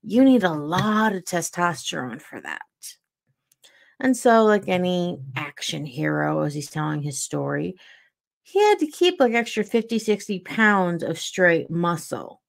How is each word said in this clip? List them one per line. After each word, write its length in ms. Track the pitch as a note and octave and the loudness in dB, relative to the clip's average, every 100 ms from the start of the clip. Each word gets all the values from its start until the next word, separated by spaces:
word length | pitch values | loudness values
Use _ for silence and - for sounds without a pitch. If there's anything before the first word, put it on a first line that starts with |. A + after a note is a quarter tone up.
you 220 | - A3 | 0 4
need 180 | C4+ B3+ | 6 6
a 80 | F#3 | 4
lot 640 | D3+ D3 F3+ G#3+ G#3+ A3 | 0 -2 0 2 2 2
of 100 | F#3+ | -2
testosterone 960 | - F3 D#3+ - F3 D#3+ - D#3+ D#3 D3+ | -4 -4 -4 -2 -2 -2 -8 -8 -8 -12
for 180 | - - | -16 -18
that. 220 | D2 D2 - _ - - _ _ _ _ _ _ _ _ _ _ | -14 -14 -16 _ -20 -20 _ _ _ _ _ _ _ _ _ _
And 160 | C4 B3 | -2 2
so, 300 | B3 A3+ G#3+ | 4 6 6
like 200 | G#3 G3+ | 4 2
any 540 | F3+ F3+ F3+ F3 E3+ C#3 B2+ | 0 0 0 -2 -6 -10 -8
action 480 | D3 - - D#3 | -10 -10 -10 -8
hero, 560 | D3+ - D3+ D3+ D3+ D#3 | -10 -4 -2 0 0 0
as 140 | D3+ | -2
he's 160 | D3 C#3+ | -6 -8
telling 320 | D#3 D3+ D3+ | -6 -6 -6
his 180 | C#3+ C3+ | -6 -8
story, 560 | - D3 C#3 C#3+ E3+ F#3 - - _ _ _ _ | -8 -6 -4 -4 -6 -10 -20 -20 _ _ _ _
he 180 | _ F#4+ | _ 2
had 160 | G#4 G#4 | 2 2
to 80 | D4+ | -2
keep, 340 | - F4 F4 | 0 0 4
like, 140 | B3 | 2
extra 280 | A#3 A#3 A3 | 2 -2 -4
fifty, 360 | G#3 A#3 A3 A3+ | 0 -2 0 -2
sixty 400 | A3 G#3 - F#3+ | 0 -2 -2 -8
pounds 640 | - - A3 G3+ F3+ E3+ | -6 2 4 4 2 -2
of 160 | - D#3+ | -4 -6
straight 500 | - - F3+ E3 - | -8 2 4 4 0
muscle. 720 | E3 E3+ E3+ - A#2+ C#2 - | -2 -2 -2 -6 -10 -12 -20